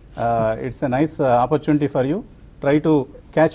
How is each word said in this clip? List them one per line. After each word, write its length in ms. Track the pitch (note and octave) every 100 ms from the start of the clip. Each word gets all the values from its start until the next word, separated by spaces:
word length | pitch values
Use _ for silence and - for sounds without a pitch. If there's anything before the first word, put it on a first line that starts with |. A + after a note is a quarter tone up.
| - -
uh, 480 | A#2 A#2 A2 A2+ C3
it's 160 | - C#3
a 40 | C3
nice, 180 | D#3 -
uh, 240 | C3+ A#2+ B2+
opportunity 440 | D3+ - D3 C#3+ C#3+
for 100 | C3
you. 80 | F#3 - - - -
Try 120 | C#3+ D3 D#3+
to 60 | D3+ B2+ - - D3
catch 160 | D#3+